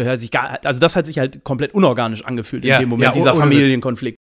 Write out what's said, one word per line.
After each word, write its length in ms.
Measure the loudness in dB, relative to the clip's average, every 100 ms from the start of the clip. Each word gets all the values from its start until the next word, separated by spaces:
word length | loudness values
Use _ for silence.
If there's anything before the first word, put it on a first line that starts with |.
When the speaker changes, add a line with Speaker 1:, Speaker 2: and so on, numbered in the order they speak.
| -2
Speaker 1:
hat 140 | -4
sich 100 | -4
gar, 300 | -4 -4 -6 -6
also 140 | 0
das 180 | 0 0
hat 80 | -4
sich 100 | -4
halt 240 | -4 -6 -8
komplett 280 | -6 -4
unorganisch 520 | 0 0 0 -4 -6 -8
angefühlt 380 | -8 -8 -6 0
in 40 |
Speaker 2:
Ja, 100 | 2
Speaker 1:
dem 100 | 2
Moment, 160 | 2 2
Speaker 2:
ja, 40 |
Speaker 1:
dieser 180 | 2 2
Speaker 2:
ohne 120 | 4 4
Witz. 40 | 4
Speaker 1:
Familienkonflikt. 640 | 4 2 -2 -6 -8 -10